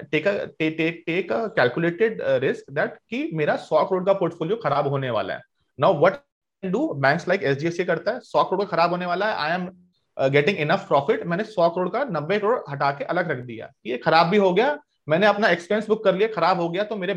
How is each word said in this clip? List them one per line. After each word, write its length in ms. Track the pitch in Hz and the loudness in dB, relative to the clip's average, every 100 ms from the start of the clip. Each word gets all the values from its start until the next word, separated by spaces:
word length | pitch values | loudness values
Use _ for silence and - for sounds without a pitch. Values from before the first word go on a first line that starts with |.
| - | -4
take 160 | 156 175 | -2 0
a, 220 | 202 - - | -2 -6 -4
ta-, 180 | 160 160 | -2 0
take, 300 | 160 170 - | -2 -4 -4
take 240 | 170 - | -4 -4
a 200 | - 220 175 | -4 -2 0
calculated, 640 | 156 160 170 170 226 - | 0 0 -2 0 -2 -2
uh, 200 | - 131 | -2 0
risk 240 | 131 - - | 0 -4 -6
that 300 | 143 214 - _ | -6 -4 -8 _
कि 200 | 240 311 | -8 -6
मेरा 240 | 160 151 233 | -2 -2 -2
सौ 280 | - 156 | 0 0
करोड़ 200 | 147 185 | 2 0
का 80 | 185 | 0
पोर्टफोलियो 440 | 196 170 - 160 226 | 0 0 -4 -4 -4
खराब 260 | 151 139 143 | 0 0 0
होने 220 | 139 131 | -2 -2
वाला 240 | 110 92 | -4 -4
है। 60 | 65 - _ _ - | -8 -12 _ _ 0
Now 120 | 151 | 2
what 300 | 180 170 190 _ _ _ _ | 4 2 2 _ _ _ _
can 100 | 190 | -4
do? 220 | 202 320 | -2 -2
Banks 320 | 139 135 160 170 | 0 2 2 0
like 160 | 190 | 0
एचडीएफसी 420 | 139 139 165 165 | 0 0 -2 -2
करता 280 | 180 165 202 | -2 -2 -2
है, 80 | 247 | -6
सौ 240 | - 156 | -2 0
करोड़ 200 | 165 185 202 | 0 0 -2
खराब 200 | 170 170 | 0 2
होने 160 | 175 180 | 0 -2
वाला 240 | 175 208 | -2 -2
है, 60 | - | -2
I 200 | 151 175 | -2 -4
am, 120 | 180 - _ _ _ - | -6 -12 _ _ _ -2
uh, 120 | 135 | 2
getting 300 | 143 143 185 151 | 4 2 0 0
enough 220 | 190 - | 0 2
profit, 360 | 147 139 220 175 | 2 2 0 -2
मैंने 180 | 175 | -4
सौ 240 | 214 - 170 | -2 0 2
करोड़ 180 | 170 180 | 2 -2
का 140 | 208 277 | -2 -4
नब्बे 280 | 165 147 208 | -4 -2 0
करोड़ 200 | 202 240 - | 0 -2 -4
हटा 200 | 139 143 143 | -2 -2 -2
के 60 | |
अलग 260 | - 165 175 | -4 -2 -2
रख 140 | 131 | -6
दिया। 260 | 123 110 - - 104 | -8 -14 -16 -14 -8
ये 120 | 123 | -4
खराब 280 | - 160 170 | 4 6 6
भी 60 | 208 | 4
हो 160 | 190 | 4
गया, 240 | 180 254 294 - _ - | 4 2 0 -8 _ 0
मैंने 180 | 160 208 | 4 4
अपना 220 | 202 208 | 4 2
एक्सपेंस 380 | 170 - 208 208 | 0 0 -2 0
बुक 140 | 214 | 0
कर 100 | 196 | 2
लिया, 140 | 180 220 | 2 0
खराब 260 | 196 165 185 | 2 2 2
हो 80 | 170 | 0
गया 160 | 175 208 | -2 -4
तो 60 | 208 | -4
मेरे 180 | 175 | -4